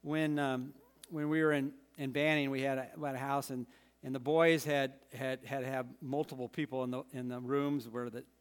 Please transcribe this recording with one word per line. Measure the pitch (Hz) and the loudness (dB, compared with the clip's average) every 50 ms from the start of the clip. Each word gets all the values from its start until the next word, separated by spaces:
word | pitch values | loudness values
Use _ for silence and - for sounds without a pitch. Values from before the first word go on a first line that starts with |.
when, | - 151 151 156 156 151 151 147 | -4 -2 0 2 2 2 2 2
um, | 143 139 131 127 127 139 - - - - _ _ - - | 2 2 0 -2 -4 -6 -10 -18 -20 -20 _ _ -16 -10
when | 175 156 147 151 | -6 -4 -2 0
we | 156 160 156 | 2 4 4
were | 156 | 4
in, | 151 143 135 139 139 - - _ _ - | 4 4 2 0 -4 -8 -20 _ _ -6
in | 147 135 | -6 -2
Banning, | 123 143 147 156 156 151 143 139 | 0 2 2 4 4 4 2 2
we | 135 131 | 0 0
had | 135 139 135 135 | 0 0 0 0
a, | 131 117 - | -2 -6 -8
we | - 151 | -6 -6
had | 143 135 | -4 -4
a | 127 | -4
house, | 135 139 139 143 135 - | -2 0 0 0 -2 -2
and, | 139 123 123 - - - - - _ _ - | -6 -8 -8 -10 -12 -20 -20 -20 _ _ -8
and | 127 131 | -6 -6
the | 135 | -4
boys | 123 139 151 160 165 165 165 156 - | 0 2 6 6 8 8 8 6 4
had, | 151 147 143 135 131 135 - - _ - | 2 2 2 2 0 -2 -8 -20 _ -8
had, | 107 135 131 131 131 - | -4 -4 -2 -4 -4 -6
had | - 139 139 | -6 -6 -4
to | 127 131 | -4 -2
have | 135 131 127 120 - - | -2 -4 -4 -6 -10 -12
multiple | - 135 135 143 151 - - 131 127 117 | -6 -2 0 0 -2 -2 -4 -8 -8 -6
people | - - 151 139 131 131 127 | -4 -4 -4 -2 -2 -2 -2
in | 123 | -2
the, | 123 127 135 - | -2 -6 -6 -8
in | - 131 127 123 | -8 -6 -6 -4
the | 123 123 | -6 -6
rooms | 123 123 139 143 143 143 143 143 117 117 | -4 0 0 2 2 2 0 -2 -2 -4
where | 110 120 123 120 | -6 -6 -6 -6
the | 110 131 131 _ _ _ | -8 -10 -14 _ _ _